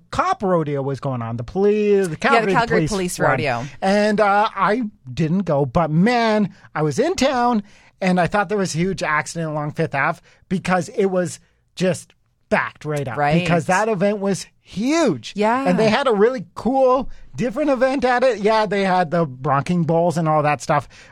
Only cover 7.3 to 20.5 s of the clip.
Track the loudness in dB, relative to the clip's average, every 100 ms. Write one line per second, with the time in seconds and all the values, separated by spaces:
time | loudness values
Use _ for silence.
7.3 | 0 0 0 -4 -12 _ _ 0 2 2
8.3 | 0 -2 -2 -2 -2 -4 -2 -2 -2 -2
9.3 | -6 -6 -6 -6 -4 -4 -2 -2 -4 -12
10.3 | _ _ -6 0 -2 -2 -2 0 0 -2
11.3 | -6 _ _ _ -4 -2 -2 -8 _ _
12.3 | _ _ -2 -2 -8 -8 -6 -6 -2 2
13.3 | 2 2 0 2 0 0 0 0 0 -2
14.3 | -4 -6 _ _ -6 -2 2 2 0 -6
15.3 | -2 0 0 0 2 2 2 2 4 2
16.3 | 2 -8 -8 -2 2 4 2 0 -10 -14
17.3 | -6 -4 -2 0 2 0 2 0 2 2
18.3 | 2 2 2 2 0 0 0 0 0 -2
19.3 | -4 0 0 2 0 2 2 2 0 0
20.3 | 2 2